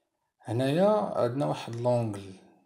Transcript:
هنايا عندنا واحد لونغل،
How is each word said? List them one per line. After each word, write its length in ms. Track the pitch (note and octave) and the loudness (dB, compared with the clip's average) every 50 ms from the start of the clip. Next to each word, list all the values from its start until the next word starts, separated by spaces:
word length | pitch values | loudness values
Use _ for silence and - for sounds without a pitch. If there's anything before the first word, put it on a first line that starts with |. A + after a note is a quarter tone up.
| _ _ _ _ _ _ _ _ | _ _ _ _ _ _ _ _
هنايا 480 | - - A2+ B2 C3 C3+ D3 E3+ G3 G#3 G#3+ G#3 G3 F3 - | -8 -4 -2 0 0 2 2 4 4 4 4 2 0 -2 0
عندنا 300 | - A#2+ A#2+ B2 C#3 D3 | 0 0 0 0 0 -2
واحد 300 | D3+ D3+ - - A#2 A#2 | -2 -2 -4 -6 -8 -8
لونغل، 580 | A#2 A#2+ B2 B2 A#2+ A2+ A2 G2+ G2 G2 G2 - - - - _ _ _ | -2 0 2 2 2 2 0 -4 -6 -10 -14 -16 -18 -20 -20 _ _ _